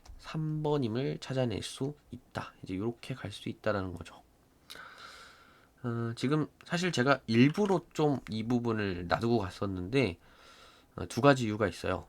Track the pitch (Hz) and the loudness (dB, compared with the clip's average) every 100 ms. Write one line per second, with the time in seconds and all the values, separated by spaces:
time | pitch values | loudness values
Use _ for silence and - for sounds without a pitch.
0 | - - - 160 156 156 151 147 120 113 | -18 -18 -10 -4 -4 -2 0 2 0 0
1 | 147 - - 131 123 95 - - 135 147 | -2 -4 -4 0 0 -2 -6 -6 -6 -6
2 | _ - - - - - - 92 110 117 | _ -16 -10 -10 -10 -12 -8 -4 -4 -6
3 | - 131 98 104 113 - 110 104 95 87 | -8 -8 -8 -8 -10 -4 -2 0 -2 -8
4 | - - _ _ _ _ - - - - | -12 -20 _ _ _ _ -20 -18 -18 -18
5 | - - - - - - _ _ 123 117 | -20 -20 -20 -20 -20 -20 _ _ -6 -4
6 | 117 117 127 156 139 - - 175 180 139 | -4 -2 0 0 0 -8 -6 -2 0 2
7 | 127 135 - 113 139 160 208 180 - - | 2 2 4 8 8 6 2 2 0 0
8 | 151 127 - 110 113 123 120 110 101 90 | 2 0 -4 -4 0 0 0 0 -2 -2
9 | 87 - 117 117 92 - 101 92 90 135 | 0 0 4 2 0 -4 -4 -4 -2 0
10 | 110 90 - - - - - - _ - | 0 -2 -14 -20 -20 -20 -20 -20 _ -10
11 | 90 - 139 135 113 107 101 - 90 90 | -6 4 6 6 2 0 0 0 -2 -4